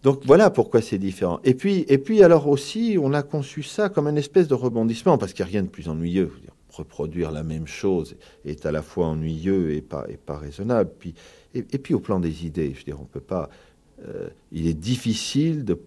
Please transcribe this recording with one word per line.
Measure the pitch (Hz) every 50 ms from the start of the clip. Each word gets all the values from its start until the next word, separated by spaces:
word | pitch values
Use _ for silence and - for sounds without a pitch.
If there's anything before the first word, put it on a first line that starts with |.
| -
Donc | 135 139 135 -
voilà | 127 143 175 220 190
pourquoi | 147 - 113 - - 117
c'est | 113 - - 95
différent. | 98 98 92 - 101 90 85 82 -
Et | 135 127
puis, | 131 - 196 202 185 -
et | - 139
puis | 135 135 - 220 214
alors | 196 170 170 160 143
aussi, | 147 143 135 - - - 214 233 233 214 180
on | 147 135 139
a | 147 143
conçu | 143 - 151 139 - - - 143
ça | - - - 214 196
comme | 202 - 147
une | 147 147 151
espèce | 143 - - 190 180
de | 151 139
rebondissement, | 117 123 123 113 117 113 113 113 113 - - 147
parce | - 101 92 -
qu'il | - 98
n'y | 82
a | 92
rien | 104 95
de | 87
plus | - - 78 82
ennuyeux. | 78 78 82 87 87 95 90 78
Je | -
veux | -
dire, | - - _ _ _ _
reproduire | - - 76 - - - 71 78 78 87 85 78
la | 78 76
même | 80 80 78 78 80
chose | 76 - - - 98 95 85 78 - - - - - - _ _
est | 71 76 73 -
à | 78
la | 76 76 73
fois | - - 92 85
ennuyeux | 82 78 78 78 80 80 78 80 95 98 95 87 78 73
et | 76
pas, | 78 - 76 71 53
et | - -
pas | - _ - 73
raisonnable. | 73 73 73 71 - 98 113 123 113 98 80 - _
Puis, | - 90 80 - - - - - _ _ -
et, | 131 110 -
et | - 135
puis | 135 - 170
au | 113
plan | - - 104 95
des | 87 82 80 80 85
idées, | 82 76 87 80 69 67
je |
veux | - -
dire, | - 73 71
on | 67
peut | - _ 69
pas... | - - 95 90 73 - - - _ _ _ _ _ _ _ - -
Euh, | - - - - - - _ _ _
il | - 80 80
est | 82 82
difficile | 78 82 107 127 123 - 117 110 - - - - 135 151 165 160 151 131
de | 98 90 - -